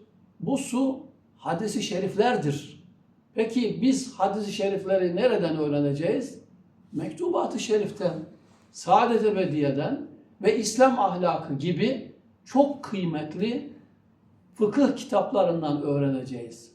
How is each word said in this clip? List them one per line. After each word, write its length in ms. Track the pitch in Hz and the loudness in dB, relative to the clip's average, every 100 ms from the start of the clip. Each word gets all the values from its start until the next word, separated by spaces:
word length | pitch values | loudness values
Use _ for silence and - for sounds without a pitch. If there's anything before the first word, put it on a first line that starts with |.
| - _ _ - | -20 _ _ -8
Bu 180 | 165 262 | -2 -2
su 420 | - 240 269 - - - _ _ | -2 0 0 -2 -10 -20 _ _
hadis-i 460 | 151 170 214 226 | -6 -4 -2 -4
şeriflerdir. 960 | - 185 196 190 240 220 147 143 - - - _ _ _ _ | -4 -2 -2 2 2 2 0 -2 -8 -18 -20 _ _ _ _
Peki 440 | - 226 247 214 165 | -4 -2 0 0 2
biz 320 | 254 - - | 2 2 -2
hadis-i 380 | - 190 214 196 | -2 0 0 -4
şerifleri 640 | - 196 185 185 190 180 175 | -2 -2 -2 0 2 2 2
nereden 400 | 247 208 165 156 | 2 2 0 0
öğreneceğiz? 840 | 151 143 143 143 175 269 - - - - _ _ _ | 0 2 0 0 0 -2 -4 -12 -20 -20 _ _ _
Mektubat-ı 680 | - 311 - 349 - 285 208 | -8 -6 -4 -2 -2 -2 -4
şeriften, 520 | - 214 185 - 185 160 - - _ _ _ | 0 0 0 -2 -4 -4 -10 -18 _ _ _
Saadet 520 | - 175 196 240 220 | -8 4 4 6 4
Ebediye'den 840 | 214 185 147 147 139 135 175 277 - - - - | 2 2 0 2 0 0 -2 -4 -8 -18 -20 -2
ve 160 | 190 - | 0 2
İslam 400 | 208 247 262 233 | 0 4 4 6
ahlakı 560 | 196 175 180 156 151 | 0 0 0 0 -4
gibi 580 | 135 175 170 226 254 - - _ _ | -4 -2 0 0 -2 -8 -20 _ _
çok 400 | - 262 285 - | 0 2 2 0
kıymetli 880 | - 202 170 151 151 175 220 262 - - - _ _ _ _ _ _ | -8 -4 -2 -4 -6 -4 -4 -4 -8 -16 -20 _ _ _ _ _ _
fıkıh 420 | - 208 277 269 - | -2 0 4 2 2
kitaplarından 840 | - 208 - 202 175 165 156 143 | 0 0 2 2 2 2 -2 -2
öğreneceğiz. 880 | 147 143 139 131 127 123 117 - - | 0 0 0 -2 -6 -10 -12 -16 -20